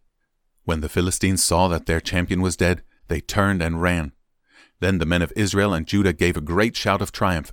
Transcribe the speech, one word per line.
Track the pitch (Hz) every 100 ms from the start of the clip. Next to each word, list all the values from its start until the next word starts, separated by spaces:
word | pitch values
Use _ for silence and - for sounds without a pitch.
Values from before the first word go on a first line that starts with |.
| _ _ _ _ _ _
When | - 80
the | 76
Philistines | - 90 - 95 95
saw | - 85 92
that | 82 -
their | 82
champion | - 90 90 92
was | 92 -
dead, | 87 90 - _ -
they | 80
turned | - - 101 95
and | 87 82
ran. | 90 87 71 - _ _ _ _ - _
Then | 90 92
the | 80
men | 87
of | 85 -
Israel | 101 98 101
and | 82 76
Judah | 101 95
gave | 82 87 82
a |
great | 76 87 117
shout | - 107 98
of | 101
triumph | - 98 85 -